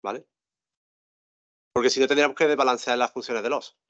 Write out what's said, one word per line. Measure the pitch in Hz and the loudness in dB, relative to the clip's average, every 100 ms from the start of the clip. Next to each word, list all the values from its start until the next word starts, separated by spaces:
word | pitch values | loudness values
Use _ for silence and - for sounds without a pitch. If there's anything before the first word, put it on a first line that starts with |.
¿vale? | 101 117 _ _ _ _ _ _ _ _ _ _ _ _ _ _ _ | -8 -10 _ _ _ _ _ _ _ _ _ _ _ _ _ _ _
Porque | 127 123 | 0 0
si | 131 | 2
no, | 131 | 2
tendríamos | 143 147 135 | 4 2 2
que | 156 | 0
desbalancear | 143 131 123 - 123 | 2 2 0 -2 -2
las | 120 | -2
funciones | - 127 117 | -4 -6 -4
de | 110 | -4
los. | 135 - _ | -6 -8 _